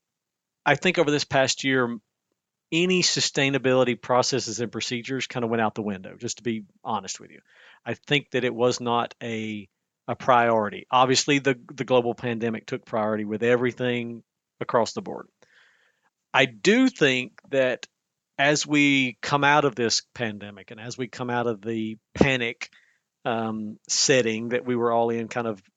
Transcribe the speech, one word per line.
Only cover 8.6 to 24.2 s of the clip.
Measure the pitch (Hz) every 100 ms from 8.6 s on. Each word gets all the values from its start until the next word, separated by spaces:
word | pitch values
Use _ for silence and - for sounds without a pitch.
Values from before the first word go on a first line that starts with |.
| 123 120
not | 123 117 117 -
a, | 117 113 110 107 95 _ _ _ -
a | 117
priority. | - 123 120 113 104 95 -
Obviously, | 127 127 131 - 139
the, | 135 123 -
the | 135 117
global | 127 120
pandemic | 110 123 113 117 110 -
took | 127
priority | - 113 107 110
with | 107 107
everything | 117 123 127 123 123 120 117 117 _ _ _ _
across | - 123 110
the | -
board. | 92 - - _ _ _ _ _ _ _ _ _ _
I | 131 135
do | 110 175 233 262
think | - 143 127 127 - _
that | 135 127 117 - _ _ _ _ -
as | 143 147 147
we | 147 143 139 127 -
come | - 143 143
out | 147
of | 143 113
this | 117 - -
pandemic | - 113 104 101 101 95
and | 110
as | 117 120
we | 123
come | - 123
out | 120 120
of | 107
the | 107 113 110 110 _
panic, | - 139 131 117 - - _ _ _ _ _
um, | 135 113 110 110 107 113 -
setting | - - 131